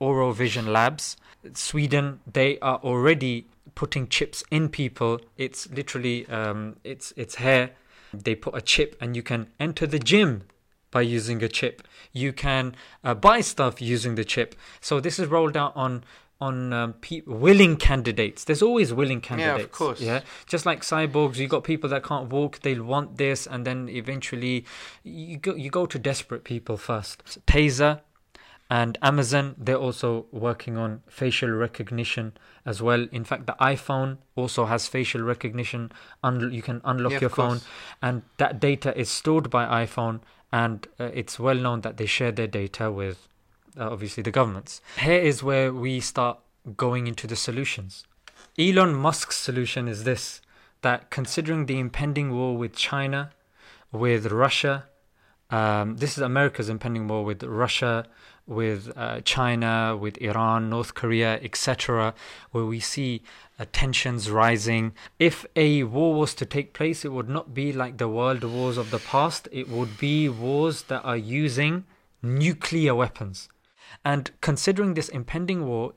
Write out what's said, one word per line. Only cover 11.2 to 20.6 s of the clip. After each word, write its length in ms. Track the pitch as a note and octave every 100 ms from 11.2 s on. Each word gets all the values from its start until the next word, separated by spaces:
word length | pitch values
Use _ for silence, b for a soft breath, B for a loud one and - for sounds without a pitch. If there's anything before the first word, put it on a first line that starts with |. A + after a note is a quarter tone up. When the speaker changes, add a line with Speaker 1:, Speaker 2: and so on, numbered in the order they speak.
| A2 A#2
Speaker 1:
a 60 | A2+
chip. 340 | - B2+ - - B B
You 200 | B2 C#3
can, 420 | C3 C#3 C3 B2+ B2+ B B
uh, 100 | C3 A2+ G3+
buy 140 | A#3
stuff 400 | - - C3 -
using 320 | A#2 A#2+ A#2+
the 100 | A2+
chip. 300 | A2 - A#2 - B B
So 180 | - C#3+
this 200 | D3+ E3+
is 80 | E3
rolled 280 | E3 D#3+ D3+
out 180 | C#3+ C#3+
on, 280 | C3 B2 - B B -
on, 320 | C#3 B2+ B2+
um, 220 | A#2+ A#2
pe-, 320 | A2 - D#3+ -
willing 500 | A2+ D#3 G3+ F#3 D3+
candidates. 680 | D#3 C3+ A#2 G#2+ G#2 -
There's 180 | - D3+
always 320 | A3 A#3+ D3+
willing 260 | A#2+ C#3 B2
Speaker 2:
Yeah, 120 | B2
of 60 | B2
Speaker 1:
candidates. 360 | D#3+ C3+ B2 -
Speaker 2:
course. 240 | D#3 A#2
Speaker 1:
Yeah, 200 | A#2 B2+ - B B
just 180 | E3+